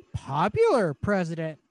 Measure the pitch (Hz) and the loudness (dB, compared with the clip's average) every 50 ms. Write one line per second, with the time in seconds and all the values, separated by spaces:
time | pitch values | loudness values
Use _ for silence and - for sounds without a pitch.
0 | - _ - - - - 139 147 170 208 - 415 453 466 381 247 202 160 139 - | -20 _ -12 -12 -10 -6 -2 -2 -2 0 2 2 2 4 4 2 2 0 -2 -4
1 | - 202 208 190 180 160 170 165 160 160 156 - _ _ | -2 -2 0 0 0 -2 -4 -6 -8 -8 -8 -12 _ _